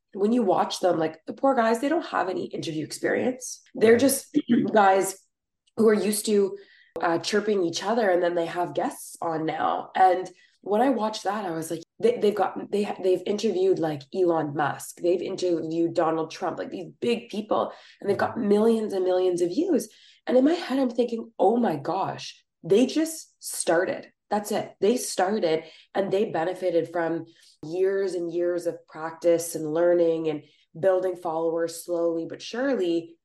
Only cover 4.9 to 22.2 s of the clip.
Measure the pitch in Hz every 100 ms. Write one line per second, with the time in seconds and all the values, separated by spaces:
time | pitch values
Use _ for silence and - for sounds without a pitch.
4.9 | 190 180 - _ _ _ _ _ - 220
5.9 | 214 185 208 - 208 196 196 - _ _
6.9 | - 175 165 - 208 208 202 170 165 190
7.9 | 233 208 175 175 175 165 170 170 143 220
8.9 | - - - 165 160 160 156 - - -
9.9 | - 185 180 180 - _ _ - 208 262
10.9 | 226 214 214 185 214 190 165 156 240 -
11.9 | _ 220 240 208 196 185 - - 202 208
12.9 | - 190 180 - 208 220 180 190 170 160
13.9 | 147 - 190 180 165 147 147 139 - -
14.9 | - 170 185 185 185 180 165 160 165 170
15.9 | 170 165 160 156 - 180 - - 196 160
16.9 | - 240 233 - 202 214 214 - - -
17.9 | - 202 196 214 226 208 208 226 226 214
18.9 | 196 180 180 185 175 175 190 381 269 -
19.9 | - - _ - 247 269 349 - 262 254
20.9 | 226 240 226 233 _ 180 240 220 151 139
21.9 | 180 165 131